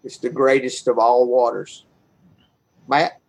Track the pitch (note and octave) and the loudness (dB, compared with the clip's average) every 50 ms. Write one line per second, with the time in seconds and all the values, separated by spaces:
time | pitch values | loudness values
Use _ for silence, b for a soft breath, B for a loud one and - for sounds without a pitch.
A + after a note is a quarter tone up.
0 | - B2 - - - B2 A2+ - C3+ C3+ C3+ C3+ B2+ B2+ B2 - - B2+ A#2+ A2+ | -18 -18 -16 -8 -8 -8 -4 0 0 2 2 0 0 -4 -10 -4 -4 -2 0 2
1 | A2 A#2 A#2+ B2 B2 B2 B2 B2+ A#2+ A#2 A2+ - D3+ - - - _ _ _ _ | 2 4 4 2 2 2 2 0 0 0 -2 -6 -12 -12 -18 -20 _ _ _ _
2 | _ _ _ _ _ _ _ _ _ _ _ _ _ _ _ _ _ - C3+ D3 | _ _ _ _ _ _ _ _ _ _ _ _ _ _ _ _ _ -2 0 0
3 | E3 - - _ _ | 0 -2 -4 _ _